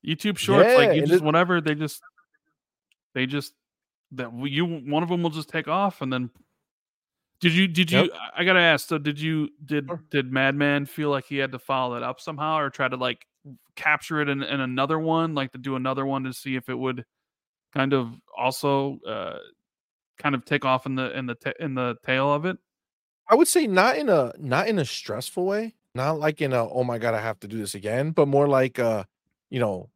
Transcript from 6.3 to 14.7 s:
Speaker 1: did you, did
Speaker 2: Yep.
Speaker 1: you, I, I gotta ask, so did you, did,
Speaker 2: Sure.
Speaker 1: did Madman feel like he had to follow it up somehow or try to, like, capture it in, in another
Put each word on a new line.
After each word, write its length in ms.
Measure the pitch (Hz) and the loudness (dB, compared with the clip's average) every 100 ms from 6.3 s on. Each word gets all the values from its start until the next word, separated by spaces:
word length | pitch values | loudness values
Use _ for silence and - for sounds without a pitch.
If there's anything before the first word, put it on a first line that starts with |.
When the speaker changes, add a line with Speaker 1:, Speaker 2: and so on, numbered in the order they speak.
| _ _ _ _ _ _ _ _ _ _ _ | _ _ _ _ _ _ _ _ _ _ _
Speaker 1:
did 140 | 175 | 2
you, 140 | 165 196 | 2 2
did 240 | 165 170 | 2 2
Speaker 2:
Yep. 160 | 185 - | 4 2
Speaker 1:
you, 40 | |
I, 280 | 82 113 - | -2 -12 -2
I 20 | 180 | 4
gotta 140 | 185 | 6
ask, 280 | 170 147 - | 6 4 2
so 100 | 160 | -2
did 220 | 147 147 | -2 -2
you, 300 | 160 156 147 _ 147 | -2 0 -2 _ -4
did, 240 | 151 139 | -4 -2
Speaker 2:
Sure. 140 | 170 _ | -10 _
Speaker 1:
did 220 | 143 131 | -4 -2
Madman 540 | 131 135 139 143 143 139 | 2 2 2 2 0 -2
feel 240 | - 147 | -4 -2
like 160 | 139 - | -2 -2
he 120 | 139 | -4
had 140 | 135 | -4
to 80 | 127 | -6
follow 360 | - 135 127 120 | -4 -2 -2 -4
it 60 | |
up 160 | 123 127 | -6 -8
somehow 360 | - 147 151 160 | -10 -6 -2 0
or 100 | 143 | -2
try 180 | - 131 | -2 -2
to, 80 | 127 | 0
like, 300 | 127 117 _ _ 143 123 _ - | -4 -4 _ _ -20 -20 _ -4
capture 460 | 156 151 - 156 | 0 0 0 -2
it 80 | 143 | 0
in, 140 | 139 | -2
in 160 | 139 139 | -4 -4
another 360 | 131 | -2